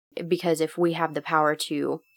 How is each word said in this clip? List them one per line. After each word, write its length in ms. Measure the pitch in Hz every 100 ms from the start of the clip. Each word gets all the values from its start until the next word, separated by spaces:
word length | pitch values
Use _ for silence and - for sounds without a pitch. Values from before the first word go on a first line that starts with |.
| _ - 170
Because 320 | 175 175 160
if 180 | 160 -
we 140 | 175
have 220 | 165 160
the 80 | 151
power 340 | - 160 151 151
to 460 | - 147 139 143 -